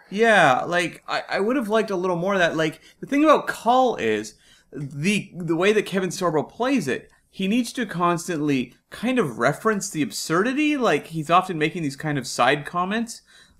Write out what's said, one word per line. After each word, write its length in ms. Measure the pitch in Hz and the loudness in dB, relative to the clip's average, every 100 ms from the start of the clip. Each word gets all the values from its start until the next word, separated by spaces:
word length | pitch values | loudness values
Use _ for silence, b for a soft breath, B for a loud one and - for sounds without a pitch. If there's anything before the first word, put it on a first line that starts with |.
| - | -8
Yeah, 540 | 196 226 202 151 123 | 0 4 6 6 4
like, 380 | 147 175 170 156 - | 0 -2 -2 -6 -6
I, 160 | 147 - | -6 -4
I 100 | 185 | -2
would 160 | 208 277 | 0 0
have 140 | 202 | 0
liked 220 | 220 214 | 0 0
a 40 | 185 | -2
little 220 | 185 170 | -2 -2
more 160 | 190 | 0
of 60 | 196 | 2
that. 180 | 165 160 | 2 2
Like, 240 | 160 - b b | -2 -4 b b
the 60 | - | -2
thing 180 | 285 | 2
about 240 | 311 254 - | 4 4 2
Kull 480 | - 220 254 254 - | -4 2 4 4 2
is, 360 | 110 107 151 - b b b | 0 0 -4 -14 b b b
the, 580 | - 139 143 175 208 - | -12 -10 -4 0 0 -2
the 220 | 170 170 165 | -8 -4 0
way 160 | 196 | 2
that 140 | 214 - | 2 0
Kevin 240 | 190 185 | -2 -2
Sorbo 400 | - 185 151 123 | -2 0 0 -2
plays 400 | - 247 269 131 | -2 0 0 0
it, 200 | 95 - _ _ | -4 -6 _ _
he 180 | - 190 | -4 0
needs 240 | 240 233 | 0 0
to 120 | 262 208 | -4 -6
constantly 880 | 175 175 170 175 156 147 135 - _ _ | 0 0 0 -2 -2 0 0 -2 _ _
kind 280 | - 240 254 | -8 -2 0
of 220 | 156 110 | 0 0
reference 500 | 123 143 220 202 - | 0 0 -2 -2 -4
the 120 | 156 | -4
absurdity. 720 | 120 - - 165 240 269 302 294 | -4 -4 -2 0 2 0 0 2
Like, 320 | 214 147 - | 2 0 -2
he's 220 | 160 147 | -8 2
often 280 | 175 190 160 | 2 2 -2
making 260 | 156 175 | -2 -2
these 120 | 147 - | -6 -4
kind 220 | 156 143 | -4 -4
of 100 | 113 | -4
side 380 | - 127 147 143 | 0 2 2 -2
comments 560 | 175 185 220 233 - b b b | -4 -2 -4 -6 -10 b b b